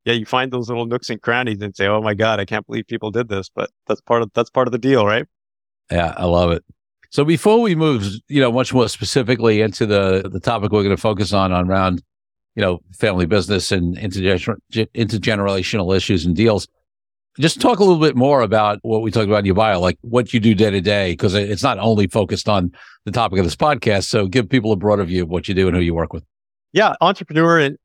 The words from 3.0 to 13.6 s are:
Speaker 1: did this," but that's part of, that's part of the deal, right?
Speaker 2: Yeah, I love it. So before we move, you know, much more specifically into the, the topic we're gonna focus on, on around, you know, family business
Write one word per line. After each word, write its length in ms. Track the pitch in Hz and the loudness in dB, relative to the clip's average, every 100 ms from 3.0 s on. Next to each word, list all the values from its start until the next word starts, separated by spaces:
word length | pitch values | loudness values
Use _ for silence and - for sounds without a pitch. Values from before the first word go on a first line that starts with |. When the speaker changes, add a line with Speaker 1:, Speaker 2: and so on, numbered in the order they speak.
| 107 | -6
Speaker 1:
did 180 | 110 120 | -6 -4
this," 200 | 98 95 | -6 -8
but 220 | - 101 _ - | -8 -10 _ -6
that's 120 | 107 | -6
part 220 | - 117 | 0 0
of, 80 | 113 | 0
that's 160 | - 117 | -2 -2
part 200 | 131 123 | 0 0
of 40 | |
the 60 | 117 | 0
deal, 260 | 127 131 | 2 2
right? 220 | 104 113 156 _ _ _ _ _ - | 2 0 -4 _ _ _ _ _ -6
Speaker 2:
Yeah, 240 | 87 85 - | -2 -2 -2
I 100 | 90 | 0
love 260 | 87 87 | 2 2
it. 120 | 82 - _ _ _ _ | 0 -6 _ _ _ _
So 140 | - | 0
before 360 | 147 165 208 226 | 2 2 4 4
we 140 | 226 | 2
move, 320 | 160 160 123 98 104 - | 2 0 0 -2 -8 -4
you 120 | 147 | 0
know, 120 | 127 | 2
much 200 | 120 123 | 2 0
more 160 | 127 110 | 0 0
specifically 720 | - 98 143 113 120 113 104 | -2 -2 0 0 2 2 2
into 260 | 110 - 107 | 0 0 0
the, 440 | 104 98 95 95 | 2 2 0 -2
the 80 | 95 | -6
topic 320 | - 113 101 | -4 -2 0
we're 140 | 104 | 2
gonna 120 | 98 92 | 2 0
focus 360 | 113 101 92 | 0 -2 -2
on, 180 | 98 95 | 0 2
on 180 | 90 90 | 0 0
around, 320 | 95 95 87 - _ _ _ _ | 0 0 -2 -8 _ _ _ _
you 80 | - | -4
know, 160 | 98 87 _ | -2 -2 _
family 340 | - 110 90 85 | -4 -2 0 0
business 460 | 104 87 98 | 0 0 -2